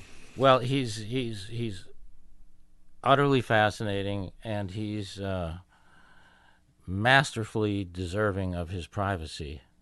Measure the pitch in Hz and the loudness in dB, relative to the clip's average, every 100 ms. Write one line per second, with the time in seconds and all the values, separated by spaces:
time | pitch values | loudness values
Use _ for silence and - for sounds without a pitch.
0 | - - - - 135 127 120 139 120 107 | -16 -16 -12 4 6 6 4 0 -2 -4
1 | 107 131 117 104 98 113 117 90 - - | -4 -4 -4 -6 -8 -6 -4 -6 -10 -12
2 | - - - - - - - - - - | -14 -14 -14 -16 -18 -20 -20 -20 -20 -2
3 | 120 139 143 135 - 110 107 - 110 98 | 4 6 6 4 4 4 4 2 -4 -2
4 | 98 101 87 - 113 104 98 104 107 107 | -2 -4 -6 -10 -6 -4 -4 -6 -6 -6
5 | 95 95 98 92 82 85 - _ _ - | -8 -6 -4 -4 -4 -6 -14 _ _ -20
6 | - - - _ _ _ _ _ - 95 | -20 -20 -20 _ _ _ _ _ -6 0
7 | 117 135 139 113 107 113 107 101 92 87 | 6 6 4 -2 -4 0 0 0 -4 -6
8 | 90 101 107 95 92 87 85 92 78 104 | -4 0 0 0 -2 -2 -4 -6 -6 -2
9 | 98 92 76 - 73 76 - _ | -2 -2 -4 -10 -10 -12 -16 _